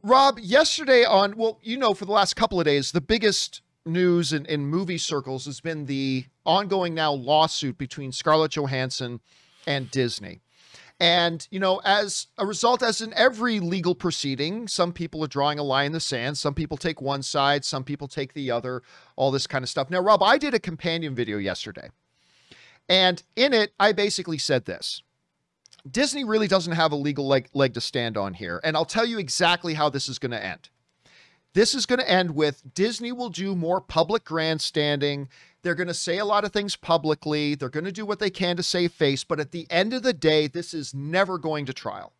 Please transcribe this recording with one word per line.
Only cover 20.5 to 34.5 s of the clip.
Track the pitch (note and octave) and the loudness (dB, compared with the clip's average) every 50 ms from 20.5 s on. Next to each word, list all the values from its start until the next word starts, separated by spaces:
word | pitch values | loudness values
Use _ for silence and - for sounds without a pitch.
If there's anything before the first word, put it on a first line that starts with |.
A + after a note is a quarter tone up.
| B3 | -2
a | G#3+ | -2
companion | - F#3 E3 D3+ - F3 E3 E3+ E3 D3+ C3+ | -2 -4 -10 -4 -4 -4 -2 -2 -4 -6 -4
video | A#2+ A#2+ A2 G#2 G#2 | -4 -4 -2 -2 -4
yesterday. | G2 F#2+ F2+ - - A2 F2+ - - - _ _ _ _ _ _ _ _ _ _ _ _ - - - - _ _ _ - | -2 -4 -4 -4 -8 -12 -14 -16 -16 -18 _ _ _ _ _ _ _ _ _ _ _ _ -20 -20 -20 -20 _ _ _ 0
And | F#3 F#3+ F#3 F#3 F3+ E3 - _ _ | 2 4 4 4 2 0 -6 _ _
in | - B3 D4 C4+ | 2 2 4 4
it, | A3+ G#3 G#3 _ _ | 4 2 2 _ _
I | F#3+ G#3+ | 4 4
basically | G#3+ F#3+ G3+ G#3 - - F3+ E3+ D#3+ C#3 | 4 4 0 0 -2 -4 -6 -6 -6 -4
said | - - C#3+ B2+ - | 0 2 0 0 0
this. | - F2 - - - - - _ _ _ _ _ _ _ _ _ _ _ _ _ _ _ _ _ C3+ | -2 -10 -8 -8 -10 -10 -12 _ _ _ _ _ _ _ _ _ _ _ _ _ _ _ _ _ -6
Disney | C3 A3 C#4 C#4+ C4+ C#4+ C#4 | 0 0 0 0 0 -4 -2
really | G#3+ G#3+ A3 G#3+ F#3+ | 0 2 2 2 4
doesn't | F#3+ F#3+ E3+ F3 E3 | 2 2 2 0 0
have | E3 E3 D#3+ | 2 2 2
a | D3 C#3+ | 2 0
legal | C#3 D3 D3 C#3+ C#3+ C3+ | -2 -2 -2 -2 0 2
leg, | C#3 C3 B2+ _ _ | 2 2 2 _ _
leg | C#3 C#3 C3 - | 2 2 2 2
to | A#2+ | -4
stand | - - - C3 A#2+ A#2 A2 G#2+ | -8 -4 -4 -4 -4 -2 -2 -4
on | G2 G2 F2+ | -4 -4 -6
here. | F2 F2+ F2 F2 F2 | -8 -8 -6 -6 -4
And | - D#3+ D#3 | -4 -2 0
I'll | D#3 D#3+ | 0 -2
tell | - - A3 A#3 | 0 0 -2 0
you | A#3+ A#3 A3 | 0 -2 -6
exactly | F#3+ C3 - - F3+ E3+ F3 E3+ - F3 D#3+ | -6 -4 -2 0 2 2 2 2 0 -6 -2
how | D3+ D3+ D3 | 0 0 0
this | C#3 C#3 - - | 0 -2 -6 -6
is | C3 - | -8 -6
gonna | - B2+ B2 | -6 -6 -6
end. | A2+ G2+ F#2+ F2 - _ - _ _ _ _ _ _ _ _ _ _ - _ _ _ _ _ _ | -4 -6 -8 -10 -10 _ -20 _ _ _ _ _ _ _ _ _ _ -20 _ _ _ _ _ _
This | F#3 A3 A#3 - | 2 4 4 2
is | C#4 A3 | -2 0
gonna | - B3+ B3 C4 | 0 0 0 2
end | - F3+ F#3 F#3 F3 | 2 2 2 2 2
with | D3+ C#3+ D#3 D3 C#3 - _ C3+ _ | 2 2 2 2 0 -4 _ -14 _
Disney | - F#3+ A3+ A#3 - A#3+ A#3 B3 | 0 0 0 0 -4 -8 -8 -6
will | B3 B3 A#3 | -6 -6 -8
do | E3 D#3+ F#3+ G3 G3 | -6 -6 -4 -4 -2
more | F3+ E3 E3 F3+ F#3 | -2 0 0 0 -2
public | - _ - D#3+ E3+ D#3+ G#3 F#3+ _ | -2 _ 0 0 2 2 0 -4 _
grandstanding. | - D#3 D#3+ D#3+ D#3+ | -4 -4 -2 0 0